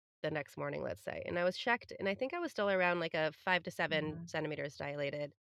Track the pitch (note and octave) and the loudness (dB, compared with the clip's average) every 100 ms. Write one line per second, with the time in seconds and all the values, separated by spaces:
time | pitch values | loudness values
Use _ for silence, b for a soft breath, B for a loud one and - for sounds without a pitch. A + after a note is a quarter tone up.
0 | _ _ D#3 D#3 C#3+ - C#3+ D3 C3 - | _ _ -2 -2 -4 -4 -4 -2 -4 -4
1 | - - - F3 F3 F3+ - A#3 - - | -6 -6 -2 2 2 2 2 0 -2 -4
2 | G3 G3+ C4 F4 F4 - G3+ F#3+ F3+ F3 | -2 0 -2 -2 -4 0 2 4 4 4
3 | E3 E3 D#3 D#3 - F3+ F3+ - E3 D#3 | 2 2 0 0 0 2 0 -2 2 2
4 | D#3 D#3+ E3+ D#3+ D3+ D3 C#3+ - C#3+ D3 | 0 -2 -4 -2 -2 -2 -4 -6 -6 -2
5 | C#3+ D3 D3 - | -2 -2 -6 -8